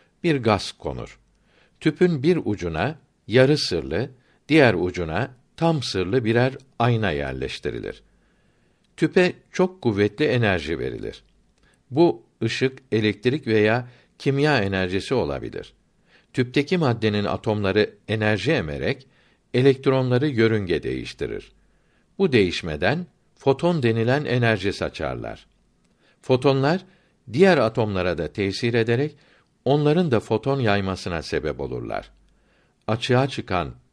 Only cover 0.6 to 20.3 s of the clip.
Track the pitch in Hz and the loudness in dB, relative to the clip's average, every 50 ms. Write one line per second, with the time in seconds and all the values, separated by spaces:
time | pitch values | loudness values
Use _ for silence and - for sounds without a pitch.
0.6 | - - - _ - 76 65 62 53 - - - _ _ _ _ _ _ _ _ | 0 -6 -12 _ -10 -10 -8 -8 -10 -14 -16 -20 _ _ _ _ _ _ _ _
1.6 | _ _ _ _ - 156 151 - 180 180 165 135 127 170 180 156 - 104 104 - | _ _ _ _ -2 -2 2 2 2 2 2 2 0 0 0 0 0 -4 -4 -4
2.6 | 90 85 78 78 101 139 160 - _ _ _ _ _ - 104 127 131 135 151 139 | -4 -4 -2 -2 -2 -2 -4 -8 _ _ _ _ _ 2 4 6 6 6 4 2
3.6 | - - 92 82 65 67 80 98 131 - - _ _ _ _ _ _ - 151 160 | 0 -2 -4 -4 -4 -4 -4 -4 -4 -6 -10 _ _ _ _ _ _ 2 4 6
4.6 | 139 117 95 85 90 90 87 90 85 80 78 98 123 - - _ _ _ _ - | 6 6 4 2 0 -2 -4 -4 -6 -4 -2 -4 -4 -4 -8 _ _ _ _ -2
5.6 | 165 165 165 143 117 - - 95 90 90 113 131 113 110 113 120 123 131 127 - | 0 0 0 0 -2 -4 -4 -4 -2 0 -2 0 0 2 2 2 2 2 -2 -6
6.6 | - _ _ - 117 120 120 110 110 95 76 71 71 67 65 65 67 65 - - | -14 _ _ 0 0 2 2 0 0 -2 -2 -2 -4 -4 -6 -6 -6 -6 -6 -6
7.6 | - 69 58 57 50 50 - - _ _ _ _ _ _ _ _ _ _ _ _ | -6 -6 -6 -6 -8 -10 -12 -14 _ _ _ _ _ _ _ _ _ _ _ _
8.6 | _ _ _ _ _ _ _ - 160 156 - 190 180 175 - - _ _ - - | _ _ _ _ _ _ _ -2 -2 2 4 2 2 2 0 -6 _ _ -2 -2
9.6 | 185 185 185 - - 120 101 101 104 104 - - 151 117 123 120 113 101 92 82 | -2 -2 -2 -2 -2 0 2 2 2 0 0 0 0 0 2 2 2 2 0 0
10.6 | 71 78 82 65 62 65 57 53 52 52 - - - _ _ _ _ _ _ _ | -2 -4 -4 -4 -4 -6 -6 -8 -10 -12 -12 -14 -20 _ _ _ _ _ _ _
11.6 | _ _ _ _ _ - 123 147 175 165 - - - _ _ - 117 120 - - | _ _ _ _ _ -4 0 2 2 2 2 -2 -10 _ _ -6 -4 -4 -2 -2
12.6 | 131 131 131 - - _ 104 110 107 107 101 - - 123 135 156 123 113 110 107 | -2 -2 -2 -8 -6 _ 0 0 2 0 0 0 0 -2 -2 -2 -2 0 2 4
13.6 | 104 107 113 123 123 123 - _ _ _ _ - - 139 135 139 147 151 143 117 | 4 4 2 0 -2 -8 -14 _ _ _ _ -6 -2 -2 0 2 2 2 2 2
14.6 | 98 98 98 95 92 90 95 95 - - 135 117 87 71 69 64 57 55 50 50 | 0 0 0 -2 -2 -2 -2 -4 -4 -2 -2 -2 -2 -2 -4 -6 -8 -10 -10 -12
15.6 | - - _ _ _ _ _ _ _ _ _ _ _ _ - 127 123 123 - 151 | -14 -14 _ _ _ _ _ _ _ _ _ _ _ _ -4 -4 -4 0 0 -2
16.6 | 143 - 185 175 156 127 117 107 110 107 104 104 101 - 92 - - 117 104 107 | 0 0 0 0 2 0 0 0 0 0 0 0 -2 -2 -4 -2 -2 -2 -2 0
17.6 | 101 95 95 107 104 - - _ _ - 110 107 107 107 107 95 101 139 165 123 | 0 2 2 2 2 2 -2 _ _ -6 -4 0 0 0 0 0 0 -2 -2 -2
18.6 | 82 76 73 65 71 104 139 - - _ _ _ _ _ _ _ _ _ - 123 | -2 -4 -6 -4 -4 -4 -4 -6 -10 _ _ _ _ _ _ _ _ _ 0 4
19.6 | 131 139 131 131 - 139 131 131 127 127 123 123 147 151 | 6 6 4 4 2 0 2 2 2 2 2 0 0 0